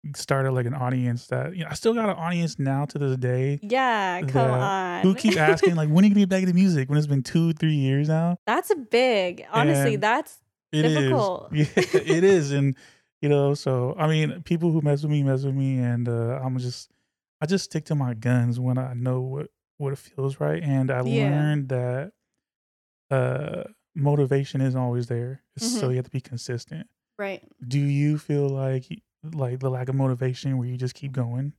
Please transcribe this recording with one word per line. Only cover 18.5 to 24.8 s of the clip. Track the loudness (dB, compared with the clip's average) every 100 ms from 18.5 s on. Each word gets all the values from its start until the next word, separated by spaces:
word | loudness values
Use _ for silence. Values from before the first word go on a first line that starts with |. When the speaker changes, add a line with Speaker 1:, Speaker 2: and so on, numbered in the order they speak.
| 0
Speaker 1:
when | -2 -2
I | -4
know | -6 -4 -4
what, | -4 -8 -10 _ _ _
what | -8
it | -8
feels | -12 -6 -6 -2
right. | -2 -2
And | 0 0 0
I | 0
Speaker 2:
Yeah. | 0 0 2 2 0
Speaker 1:
learned | 0 -2
that, | -4 -2 -4 -8 _ _ _ _ _ _ _ _ _ _
uh, | 0 0 -2 -4 -8 -10 -16 _
motivation | -2 2 2 2 2 0 0
isn't | 0 0